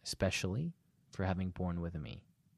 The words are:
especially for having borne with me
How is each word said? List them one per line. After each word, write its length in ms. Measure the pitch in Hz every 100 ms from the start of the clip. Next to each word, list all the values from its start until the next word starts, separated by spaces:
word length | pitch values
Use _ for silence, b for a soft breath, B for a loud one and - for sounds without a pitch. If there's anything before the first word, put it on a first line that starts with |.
especially 680 | - - 95 - 95 107 170 - _ _ _
for 120 | -
having 260 | 92 92 92
borne 300 | - 90 85
with 140 | 85
me 280 | 85 67 - - _ _